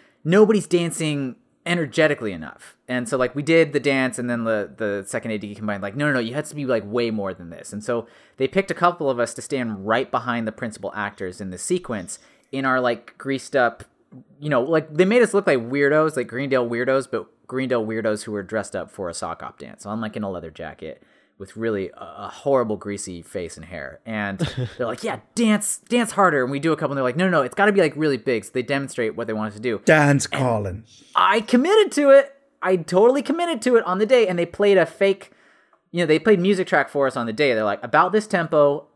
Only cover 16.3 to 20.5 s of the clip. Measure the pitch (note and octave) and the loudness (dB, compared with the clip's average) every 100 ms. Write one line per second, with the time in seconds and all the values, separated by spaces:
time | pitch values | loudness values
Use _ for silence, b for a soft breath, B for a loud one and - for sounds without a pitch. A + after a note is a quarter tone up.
16.3 | A#2 C#3 C3 A#2+ A#2 B2+ C3+ B2+ A2 - | -4 0 0 0 -2 0 0 0 -6 -8
17.3 | _ - B2+ C3 B2 A2 A2 A2 G#2+ - | _ -8 -6 -2 -2 -2 -2 -2 -2 -4
18.3 | G#2 F#2 A2 F#2+ F#2+ D#2+ - F2 E2+ E2+ | -8 -6 -6 -6 -8 -10 -10 -8 -8 -8
19.3 | D#2+ C2 - C2 - G2+ A2 G#2+ G#2+ G2 | -8 -12 -16 -18 -14 -10 -6 -6 -6 -6
20.3 | F2+ D#2+ | -8 -10